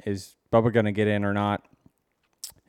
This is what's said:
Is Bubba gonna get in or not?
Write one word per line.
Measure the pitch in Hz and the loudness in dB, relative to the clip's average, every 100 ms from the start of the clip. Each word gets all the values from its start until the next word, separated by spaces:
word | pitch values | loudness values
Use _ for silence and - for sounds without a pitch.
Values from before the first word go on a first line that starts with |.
Is | 107 98 - _ _ | -6 -6 -8 _ _
Bubba | 117 117 | 2 2
gonna | 113 107 | 2 0
get | 101 107 | 0 0
in | 104 | 0
or | 101 | -2
not? | 101 104 101 - _ _ _ _ _ _ _ - - | -2 -2 -2 -6 _ _ _ _ _ _ _ -20 -20